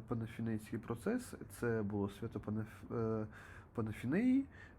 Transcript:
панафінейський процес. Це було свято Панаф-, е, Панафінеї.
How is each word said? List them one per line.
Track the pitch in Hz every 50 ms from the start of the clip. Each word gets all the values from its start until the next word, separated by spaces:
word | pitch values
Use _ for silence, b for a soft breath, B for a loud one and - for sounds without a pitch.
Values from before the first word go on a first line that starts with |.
| 117
панафінейський | - 123 113 113 113 - - 113 113 110 107 110 - 117 104
процес. | - - - - - 196 240 247 247 - - - - - - -
Це | 123 117 113 110 104
було | 98 107 101 98 95
свято | - - 117 113 - 104
Панаф-, | - 107 107 107 110 113 - - - - 120
е, | 117 113 110 110 110 107 107 B B B B B B B B -
Панафінеї. | 120 110 110 104 - - 123 151 202 247 254 254 277 269 B B B B B B